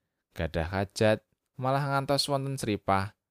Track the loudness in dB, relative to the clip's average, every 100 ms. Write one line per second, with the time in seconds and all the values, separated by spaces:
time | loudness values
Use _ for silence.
0 | _ _ _ -6 -4 -2 -2 -2 -2 2
1 | 4 2 -2 _ _ -6 -2 0 0 -2
2 | 0 0 0 -2 -2 -4 -2 -2 2 0
3 | 0 -8 _